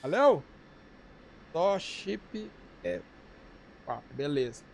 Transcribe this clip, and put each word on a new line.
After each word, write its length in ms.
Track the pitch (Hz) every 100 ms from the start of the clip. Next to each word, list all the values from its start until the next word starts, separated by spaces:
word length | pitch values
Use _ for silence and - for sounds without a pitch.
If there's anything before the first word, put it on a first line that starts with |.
Valeu? 440 | 135 196 285 185 - - - - - - - - - - -
Só 280 | - 190 196
chip 680 | - - 190 208 - 220 214 - - -
é 180 | 175 180 - - - - - - - -
quatro, 300 | - 113 -
beleza. 500 | 123 143 143 123 117 -